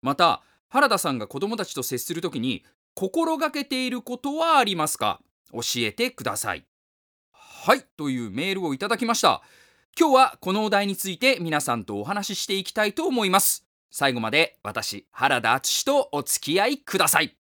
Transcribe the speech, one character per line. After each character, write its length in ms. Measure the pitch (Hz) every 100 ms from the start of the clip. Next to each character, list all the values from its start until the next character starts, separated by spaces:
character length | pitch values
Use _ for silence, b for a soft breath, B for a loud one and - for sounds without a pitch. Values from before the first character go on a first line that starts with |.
ま 140 | 131 139
た、 260 | 170 110 b b _
原 220 | 254 285
田 80 | 202
さ 140 | 165
ん 80 | 131
が 80 | 107
子 120 | 139
供 180 | 202 226
た 80 | 185
ち 100 | -
と 80 |
接 160 | 127 127
す 140 | -
る 80 | 156
と 100 | 170
き 80 | 139
に 260 | 123 110 b b _ -
心 420 | 190 320 330 320
が 140 | 302
け 120 | 302
て 220 | 277 262 254
い 60 |
る 100 | 247
こ 160 | - 247
と 180 | 285 302
は 220 | 330 302
あ 60 |
り 120 | 233 180
ま 120 | 151
す 100 | -
か？ 240 | 107 - _ _ _
教 80 | 110 117 123
え 140 | 113
て 180 | 104 247
く 140 | -
だ 140 | 117 98
さ 180 | 110 85
い。 100 | _ _ _ _ _ _ _
は 440 | _ - - - 262
い、 80 | - -
と 120 | 147
い 160 | 127 113
う 60 |
メ 200 | 98 180
ー 40 | 196
ル 100 | 175
を 80 |
い 60 | 135
た 80 | 208
だ 100 | 220
き 80 | 233
ま 80 |
し 80 | 226
た。 220 | 175 113 b b b b b -
今 120 | 330
日 60 | 262
は 220 | 262 -
こ 120 | 180
の 120 | 196 214
お 40 |
題 160 | 202 202
に 80 | 190
つ 120 | 196
い 100 | 175
て 180 | 262 247
皆 220 | 165 147
さ 140 | 143 117
ん 100 | 104
と 140 | 104
お 40 |
話 320 | 107 208 196 196
し 60 |
し 60 | -
て 80 | 190
い 80 |
き 80 | 185
た 140 | - 214
い 60 |
と 120 | 208 320
思 200 | 254 202
い 40 |
ま 100 | 185
す。 240 | - - _ _ _
最 220 | - 139
後 60 | 123
ま 120 | 110
で 260 | 139 165 _
私、 440 | 101 110 - 101 _
原 280 | - 135 127
田 120 | 113
敦 320 | 131 - - -
と 240 | 285 -
お 120 | 147
付 300 | 139 - -
き 60 | 170
合 80 | 214
い 100 | 285
く 180 | - -
だ 100 | 151
さ 140 | 151
い。 160 | 156 _